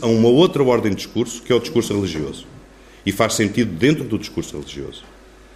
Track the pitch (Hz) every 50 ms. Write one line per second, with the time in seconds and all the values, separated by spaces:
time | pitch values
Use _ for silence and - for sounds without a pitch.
0 | - 117 113 113 113 117 120 143 175 180 180 147 139 127 123 113 104 107 95 90
1 | - - - 107 120 - - - - - 123 117 - - - 120 104 - 107 101
2 | 98 87 82 78 73 67 73 - - - - - - - - - - - - -
3 | - 101 98 - 113 107 - - 110 98 104 120 120 104 87 78 107 139 160 147
4 | 135 117 110 98 - - - 87 78 - - 73 71 - - 71 69 - - -
5 | - - - - - - - - - - -